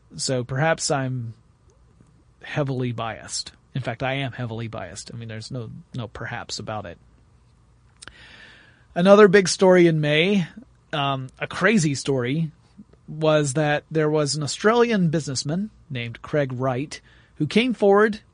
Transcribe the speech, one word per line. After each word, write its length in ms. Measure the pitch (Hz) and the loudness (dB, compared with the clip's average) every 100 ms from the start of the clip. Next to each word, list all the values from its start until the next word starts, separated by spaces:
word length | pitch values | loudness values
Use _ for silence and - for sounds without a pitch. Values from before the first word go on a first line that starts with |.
| _ 156 | _ -10
so 260 | - 127 | -4 -4
perhaps 480 | 123 135 160 165 - | -4 -2 0 0 -2
I'm 440 | 147 131 127 113 113 _ _ _ _ _ _ _ _ _ _ | -2 -2 -6 -8 -14 _ _ _ _ _ _ _ _ _ _
heavily 480 | - - 139 127 127 | -8 -4 -4 -4 -6
biased. 640 | 117 117 92 - - - _ _ 139 | -6 -8 -10 -12 -12 -12 _ _ -8
In 60 | |
fact, 200 | 123 123 | -8 -6
I 120 | 131 | -4
am 180 | 135 135 | -4 -6
heavily 340 | 117 123 113 117 | -8 -10 -8 -10
biased. 460 | 110 92 92 - | -10 -12 -14 -16
I 20 | 120 | -16
mean, 120 | 117 | -14
there's 240 | 110 110 | -14 -12
no, 180 | 131 113 117 - | -12 -12 -16 -16
no 140 | 127 110 | -12 -12
perhaps 500 | - 117 117 87 - | -12 -12 -10 -10 -12
about 280 | 107 107 95 | -10 -10 -12
it. 120 | 82 _ _ _ _ _ _ _ _ _ _ - - - - - - _ _ _ 175 | -18 _ _ _ _ _ _ _ _ _ _ -20 -20 -20 -20 -20 -20 _ _ _ 0
Another 320 | 185 202 214 | 6 10 10
big 180 | 202 185 | 8 2
story 400 | - 185 180 170 | 2 6 6 6
in 140 | 160 | 4
May, 480 | 147 151 175 208 160 - - _ _ | 0 2 2 2 0 -8 -20 _ _
um, 360 | 156 139 135 131 - | -4 -2 -4 -8 -10
a 80 | 147 | -10
crazy 480 | - 185 226 156 | 0 2 4 2
story, 560 | 135 - 135 120 147 165 - _ _ - _ - | -2 -2 -2 0 -2 -4 -8 _ _ -20 _ -16
was 460 | 151 156 156 147 | -2 2 2 2
that 320 | 135 151 147 - | 0 0 -2 -2
there 180 | 156 151 | 0 0
was 240 | 151 147 | 0 0
an 80 | 147 | -2
Australian 680 | 143 - 208 240 240 220 175 | -6 0 2 4 4 4 2
businessman 600 | 160 143 131 143 170 208 - _ | 0 -4 -6 -4 -6 -6 -12 _
named 320 | 127 120 113 | -8 -8 -12
Craig 320 | - 151 139 | -4 -2 -2
Wright 480 | 123 131 127 156 - _ _ _ _ | -2 -2 -2 -6 -12 _ _ _ _
who 100 | 156 | 0
came 280 | 208 254 | 2 0
forward 440 | 226 202 196 220 208 _ | 2 4 6 4 0 _